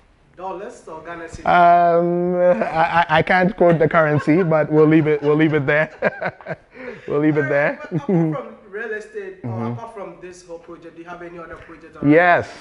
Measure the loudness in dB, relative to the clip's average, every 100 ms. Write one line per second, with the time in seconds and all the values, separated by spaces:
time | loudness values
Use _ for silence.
0 | _ _ _ -16 -14 -12 -14 -18 -18 -18
1 | -16 -16 -16 -6 2 4 6 6 4 2
2 | 0 -2 -2 0 2 2 0 0 0 0
3 | 2 0 2 0 0 2 2 4 2 2
4 | 2 0 0 0 2 0 2 4 6 4
5 | 2 0 2 2 2 0 0 0 -2 -4
6 | -6 -4 -10 -10 -14 -14 _ -18 -16 -14
7 | -6 0 2 0 0 0 -2 -4 -8 -6
8 | -2 0 0 -4 -12 -18 -16 -14 -10 -12
9 | -12 -14 -14 -12 -10 -8 -8 -8 -14 -16
10 | -16 -18 -20 -20 -20 -20 -18 -20 -20 -20
11 | -20 -18 -16 -18 -18 -18 -20 -20 -20 -4
12 | 2 4 4 2 0 -4